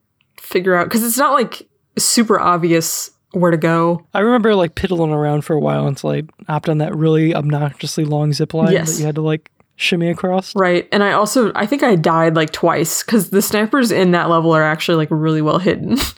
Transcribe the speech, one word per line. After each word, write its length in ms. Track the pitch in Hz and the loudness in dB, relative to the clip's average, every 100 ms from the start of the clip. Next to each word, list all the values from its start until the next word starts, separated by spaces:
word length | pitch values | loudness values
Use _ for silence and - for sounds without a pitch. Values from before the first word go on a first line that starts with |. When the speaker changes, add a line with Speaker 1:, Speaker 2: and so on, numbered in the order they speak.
| _ _ _ - | _ _ _ -20
Speaker 1:
figure 360 | - 190 185 180 | -6 -4 0 0
out, 140 | 175 | 0
'cause 140 | 233 | -2
it's 140 | 233 240 | -2 0
not, 160 | 285 | 0
like, 340 | 277 214 - - _ _ - | 0 -2 -6 -20 _ _ -6
super 420 | - 240 220 196 | 0 0 2 2
obvious 720 | - 175 170 165 165 - - _ _ | 2 0 2 0 0 -6 -10 _ _
where 200 | 185 175 | -2 0
to 60 | 165 | 2
go. 480 | 170 165 170 170 - | 2 2 0 -2 -4
Speaker 2:
I 60 | 196 | -2
remember, 360 | 220 247 214 202 | 2 2 2 2
like, 200 | 170 - | 0 -2
piddling 360 | 190 170 160 | -4 0 0
around 300 | 151 147 147 | 0 0 -2
for 120 | - | -2
a 60 | 156 | -2
while 280 | 147 143 143 | 0 0 -2
until 240 | 139 151 | -2 -4
I 120 | 143 156 _ - | -4 -6 _ -6
hopped 220 | 151 170 | -4 -2
on 80 | 151 | -2
that 180 | 151 151 | -2 0
really 400 | 160 156 160 160 | 2 2 2 0
obnoxiously 680 | 147 147 147 - 147 - 151 | -2 -2 -4 -6 -8 -4 -2
long 260 | 147 151 | 0 0
zip 220 | 143 156 | -2 -2
line 180 | 160 165 | 0 2
Speaker 1:
Yes. 220 | 185 160 | 2 0
Speaker 2:
that 60 | 160 | -4
you 60 | 151 | -4
had 100 | 151 | -2
to, 60 | |
like, 300 | 156 156 - _ _ - | -2 -4 -6 _ _ -8
shimmy 340 | - 175 170 | -2 0 -2
across. 460 | 170 185 185 - 202 | -2 -2 -2 -4 -2
Speaker 1:
Right. 320 | 185 175 - | 0 0 0
And 120 | 208 | 0
I 80 | 202 | 2
also, 380 | 165 208 262 208 - | 2 0 2 0 0
I 100 | 214 | -2
think 180 | 285 | 0
I 120 | 277 180 | 2 2
died, 400 | 165 165 165 160 | 2 2 2 2
like, 160 | 156 | -2
twice, 520 | - 170 147 165 - | 0 0 0 -2 -4
'cause 260 | - 220 170 | -2 -2 0
the 120 | 196 | 0
snipers 500 | 202 208 214 285 233 | 0 0 0 0 2
in 200 | 170 185 | 2 2
that 180 | 175 160 | 2 2
level 220 | 165 165 | 2 4
are 100 | 160 | 4
actually, 320 | 156 160 - 165 | 2 0 0 0
like, 120 | 156 | 0
really 300 | 156 160 156 | 0 0 0
well 180 | 151 151 | 0 0
hidden 380 | 180 - 170 247 - | 0 -2 -2 -2 -2